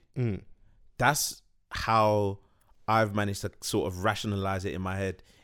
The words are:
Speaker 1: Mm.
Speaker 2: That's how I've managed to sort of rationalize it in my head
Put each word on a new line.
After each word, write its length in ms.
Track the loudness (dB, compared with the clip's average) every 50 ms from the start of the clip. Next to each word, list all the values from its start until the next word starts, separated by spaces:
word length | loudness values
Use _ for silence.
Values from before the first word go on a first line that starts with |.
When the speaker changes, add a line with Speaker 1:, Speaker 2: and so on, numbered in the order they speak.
| _ _ -6
Speaker 1:
Mm. 240 | -4 -4 -4 -4 -6 -10 -16 -20 -20 _ _ _ _ -20 -12 _
Speaker 2:
That's 440 | 0 2 2 2 2 -2 -4 -6 -10 _ _ _ _ _ -12
how 680 | -10 -6 0 2 4 6 6 6 4 2 0 -2 -4 -8 -14 _ _ _ _ _ _ _ -2 2
I've 260 | 4 4 4 4 2
managed 260 | 0 0 0 -2 -4
to 100 | -8 -10 -10 -10
sort 260 | -6 -2 0 0 0
of 160 | 0 -2 -2 0
rationalize 640 | 0 0 0 -2 -4 -2 -2 -2 -2 -2 -4 -4
it 80 | -6 -6
in 80 | -4
my 160 | -4 -4 -4
head 260 | -4 -4 -4 -6 -8 -14 -20 _ _